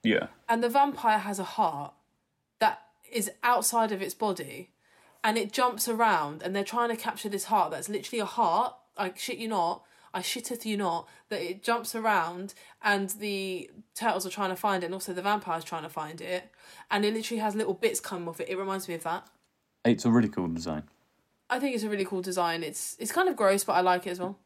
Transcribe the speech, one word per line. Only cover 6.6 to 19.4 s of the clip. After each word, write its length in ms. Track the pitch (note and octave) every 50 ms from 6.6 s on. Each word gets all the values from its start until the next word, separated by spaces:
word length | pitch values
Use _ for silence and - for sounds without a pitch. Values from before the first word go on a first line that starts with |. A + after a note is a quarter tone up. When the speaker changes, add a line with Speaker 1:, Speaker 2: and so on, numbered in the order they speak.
| G3+
Speaker 2:
trying 260 | - - A#3+ A#3+ A#3+
to 60 | A3+
capture 320 | A3+ - A#3 G3+ - - G#3
this 160 | G3+ F#3+ -
heart 260 | - A3 G#3 F3 D#3
that's 180 | D#3+ C#3+ - -
literally 300 | G#3 G3+ G3 - - A#3
a 40 | G3+
heart. 500 | F#3+ - - A3+ F3 E3 F3 A#3+ B3 - - _ _ _
I 160 | - G3+ F#3 F#3
shit 220 | - - - -
you 100 | F#3 A3+
not, 360 | A3 A3 F#3+ E3+ E3 - - _ _ _ _ - - -
I 80 | F#3
shitteth 440 | F3+ - - B3+ A#3 - B3 A#3 -
you 120 | A3 G#3+
not, 300 | G3+ G3+ F3+ E3 E3+ - - - - _ _
that 120 | G#3 F#3+
it 200 | E3+ F3 F#3 G3+ -
jumps 300 | - A#3 A#3+ A#3 - -
around, 580 | A3+ A3 A3+ G#3 F#3 E3 E3 F3 F3+ F#3+ G3 - - - - - _
and 280 | - G#3+ G3+ G3 G3 F#3+
the 580 | G3+ G#3+ G#3 G#3 G3+ G3 F#3+ F#3+ F#3 F3+ - - - - - _ _
turtles 320 | - A3+ A#3 F#3 F#3+ F#3
are 40 | F#3+
trying 180 | - G#3 G3+ F#3
to 60 | F#3
find 280 | F3+ - G#3 G3 F#3 F3
it, 40 |
and 60 | E3+ F#3+
also 200 | F#3+ - - F3+
the 80 | F3
vampire's 420 | F3 G3+ G#3 G#3 - F#3 E3 E3 D#3
trying 200 | - F3 E3 D3+
to 60 | D#3
find 300 | - E3 D3+ D3+ D#3+ E3+
it, 280 | F3+ F3+ F#3 F3+ F#3 - _ _ - - - - - _
and 160 | - G3+ G#3
it 80 | G#3 A3
literally 260 | A3 A3 - A#3 A3
has 140 | G#3+ G#3+ G3
little 180 | G#3+ - - F#3+
bits 260 | - A3+ A3 - -
come 280 | - - G3 F3 F3
off 120 | E3+ E3 -
it. 100 | E3+ -
It 80 | F#3+
reminds 300 | F#3 G3 F#3+ F#3+ F#3+ F#3+
me 80 | - E3+
of 80 | E3 -
that. 240 | E3 E3+ - - - _ _